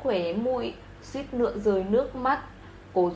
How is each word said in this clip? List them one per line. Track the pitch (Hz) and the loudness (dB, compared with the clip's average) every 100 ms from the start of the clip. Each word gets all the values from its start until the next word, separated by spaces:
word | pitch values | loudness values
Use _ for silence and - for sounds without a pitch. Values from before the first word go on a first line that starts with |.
khóe | 269 190 170 | 0 0 0
mũi, | 190 247 247 233 - - - | 0 0 0 -2 -8 -14 -18
suýt | - 269 277 | -10 -10 -4
nữa | 247 233 202 | 0 0 2
rơi | 208 196 | 2 2
nước | 190 226 277 254 | 4 2 2 0
mắt. | 254 285 - - - - - | 0 0 -2 -16 -18 -18 -2
Cô | 185 175 | 2 2